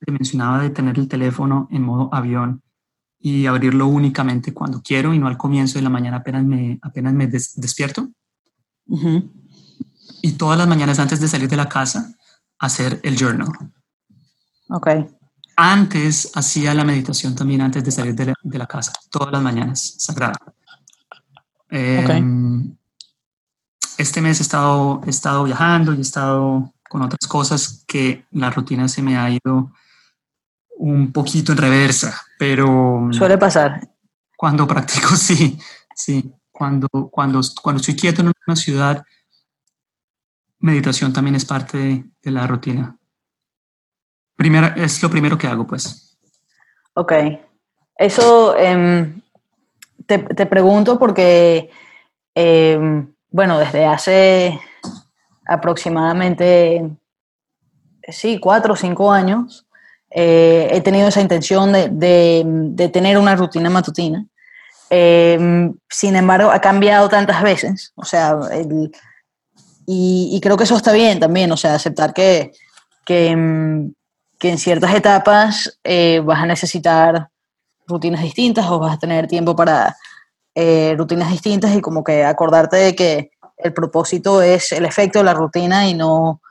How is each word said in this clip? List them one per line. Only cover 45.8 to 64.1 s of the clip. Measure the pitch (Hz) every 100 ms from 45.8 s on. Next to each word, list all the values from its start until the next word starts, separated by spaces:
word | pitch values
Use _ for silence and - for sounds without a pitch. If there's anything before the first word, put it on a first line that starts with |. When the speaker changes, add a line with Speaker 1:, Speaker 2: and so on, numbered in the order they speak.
| - - _ _ _ _ _ _ _ _ _
Speaker 2:
Ok. | 175 170 156 151 147 _ _ _ _ _ -
Eso, | 196 220 233 233 220 -
em, | 180 180 175 175 156 175 - _ _ _ _ _ - - -
te, | 196
te | - 175 196
pregunto | 196 190 208 208 247
porque, | 240 185 180 175 170 165 160 - - _ _ _ _
em, | 165 170 165 160 156 156 151 135 _ _
bueno, | 165 180 156
desde | 147 147 156
hace | 151 185 190 190 185 180 - - _ - - _ _ _ _ -
aproximadamente, | 165 175 165 170 165 165 175 185 170 180 175 170 170 160 151 _ _ _ _ _ _ _ _ _ _ -
sí, | - 220 208
cuatro | 185 214 220
o | 190
cinco | 180 175 202
años, | 202 185 226 247 - _ _ _ _ _
eh, | 170 170 165 165 165 151
he | 180
tenido | 196 196 202
esa | 202
intención | 190 170 - 190 196
de, | 196 160
de, | 156 175 175 170 165 160
de | 160 156 175 175
tener | 180 196 202
una | 202 185
rutina | 180 165 170
matutina. | 180 180 160 165